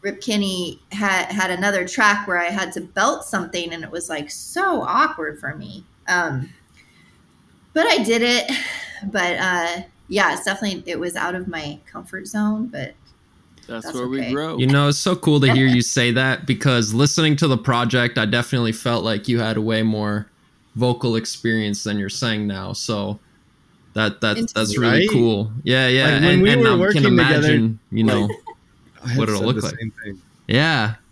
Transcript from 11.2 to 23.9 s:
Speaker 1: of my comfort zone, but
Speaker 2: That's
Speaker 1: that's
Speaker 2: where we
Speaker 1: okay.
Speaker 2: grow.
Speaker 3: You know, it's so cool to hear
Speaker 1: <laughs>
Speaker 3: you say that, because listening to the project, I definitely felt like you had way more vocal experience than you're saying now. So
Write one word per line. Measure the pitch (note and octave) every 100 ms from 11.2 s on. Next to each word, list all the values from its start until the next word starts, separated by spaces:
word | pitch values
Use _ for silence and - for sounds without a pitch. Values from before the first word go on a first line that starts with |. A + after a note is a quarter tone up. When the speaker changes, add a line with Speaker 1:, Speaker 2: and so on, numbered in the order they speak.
| F3
Speaker 1:
of | F#3 F#3
my | E3 D3+ D3 _
comfort | - F3+ F#3 F#3+
zone, | G#3+ G#3 G#3+ A#3
but | F#3+ C3+ - _ _ _ _ _ _ -
Speaker 2:
That's | A#2 A2
Speaker 1:
that's | B2+
Speaker 2:
where | B2
we | C3+
Speaker 1:
okay. | A#2+
Speaker 2:
grow. | C#3 D#3 C#3
Speaker 3:
You | B2+
know, | C#3 C#3+
it's | C#3+
so | -
cool | F3+ - D3
to | C3+
hear | B2+ C3
Speaker 1:
<laughs> | B2
Speaker 3:
you |
say | A#2 - A#2+
that, | A#2+ C3 B2+ -
because | C3+ C#3+ B2 A2
listening | A2 C#3+ - D#3+ D3
to | E3
the | B2+
project, | B2+ B2 A#2+ B2+ A#2+ A#2+
I | A2+
definitely | A#2+ A#2+ C3 A#2
felt | A2+ - A#2
like | F#2+ G#2 G#2
you | A#2
had | A2 A2
way | G#2+ A2
more | A2 G#2+ G#2 G#2 G#2 _ _ _ _
vocal | - B2 A#2+ B2
experience | A2+ A2 - A#2 A2+ G#2+ G2+
than | - G#2
you're | G2
saying | - A#2+ G#2+ G#2
now. | G2 F#2+
So | F#2+ - A2 G2 G#2 _ _ _ _ _ _ _